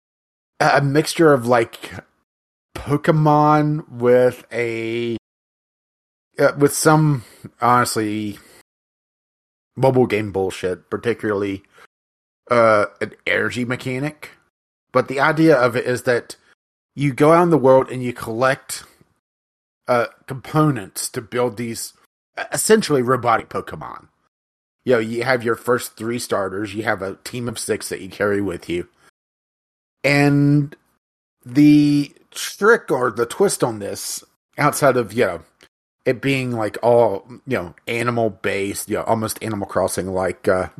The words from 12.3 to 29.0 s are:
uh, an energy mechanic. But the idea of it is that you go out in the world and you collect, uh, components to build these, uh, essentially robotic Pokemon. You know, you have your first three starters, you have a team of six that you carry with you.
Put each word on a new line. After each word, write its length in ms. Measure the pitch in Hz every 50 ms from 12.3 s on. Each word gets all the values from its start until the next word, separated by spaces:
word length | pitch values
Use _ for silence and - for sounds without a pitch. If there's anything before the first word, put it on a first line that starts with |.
| _ _ _ -
uh, 360 | 120 117 113 113 110 104 101 - - _
an 120 | - 104 - _ _
energy 400 | - 95 101 107 110 101 120 123
mechanic. 680 | 117 127 123 - 131 127 127 143 151 - _ - - - _ _ _ _ _ _ _ _ _ _ _
But 160 | - 127 120
the 120 | - 135 135
idea 380 | 139 156 151 156 160 160 151
of 180 | 123 123 123 113
it 100 | 123 -
is 180 | 123 123 117 -
that 320 | 127 120 117 - - - - _ _ _ _ _ _ _ _ _ _ _
you 180 | 131 143 143 123
go 200 | - 147 151 165
out 100 | 170 180
in 60 | 170
the 80 | 160
world 320 | 139 123 131 131 131 127 -
and 120 | 123 127 123
you 100 | 123 120
collect, 680 | - - 117 110 113 131 131 139 - - - - - - _ _ _ _ _ _ _ _ _ _ _ _ _ _ _ _ _ _ _ _
uh, 180 | - 123 120 110 - - _ _
components 840 | - 135 123 - - - 156 156 151 135 110 95 - _ - - -
to 120 | - 131
build 360 | 110 - 113 123 123 123 107
these, 360 | 110 120 113 113 - - - - _ _ _ _ _ _ _ _
uh, 80 | - - - -
essentially 480 | 147 - - 220 226 - - 147 131
robotic 480 | 120 120 131 123 110 120 110 104 - -
Pokemon. 580 | - 98 87 - 90 78 - - - - - _ _ _ _ _ _ _ _ _ _ _ _ _ _ _ _
You 80 | 117 127
know, 60 | 113
you 240 | 110 110 117 117 117
have 200 | 131 131 120 110
your 120 | 120 113
first 420 | - - 120 123 117 - - -
three 220 | - 107 117 120 120
starters, 560 | - - 110 101 95 95 92 101 110 101 98
you 80 | 110 110
have 180 | 117 107 90
a 140 | 95 98 92 - _
team 240 | - - 127 120
of 100 | 117 110
six 320 | - - - 107 98 - -
that 120 | 87 -
you 80 | 92 92
carry 300 | - - 104 104 101 101
with 300 | 101 92 82 85 - -
you. 180 | 85 87 - - _ _